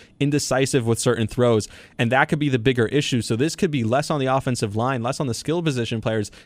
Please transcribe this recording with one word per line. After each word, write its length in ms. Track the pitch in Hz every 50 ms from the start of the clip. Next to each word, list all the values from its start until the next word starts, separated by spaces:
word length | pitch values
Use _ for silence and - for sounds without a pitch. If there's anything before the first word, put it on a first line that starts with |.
| - - _ -
indecisive 640 | 139 143 143 143 - - 127 131 135 131 - 139 113
with 120 | 117 113 -
certain 280 | - 127 120 110 113
throws. 420 | 104 - - 123 120 117 107 101 - - - - - _ -
And 140 | 123 113 123
that 160 | 131 151 156
could 100 | 175 147
be 100 | 151 143
the 100 | 131 123
bigger 280 | 110 135 131 123 113
issue. 360 | 104 - 147 147 - - 120 107
So 120 | - 117
this 220 | 110 135 165 -
could 140 | - 208 175
be 140 | 147 139 113
less 260 | 107 120 139 151 -
on 100 | 160 147
the 60 | 131
offensive 500 | 131 131 135 - 135 123 - 127 104 101
line, 260 | 107 117 127 135 120 113
less 180 | 120 135 -
on 60 | 160
the 80 | 127 110
skill 280 | - - - 156 175 170
position 380 | 160 135 123 117 - 120 110
players, 300 | - 117 110 110 104 - - - -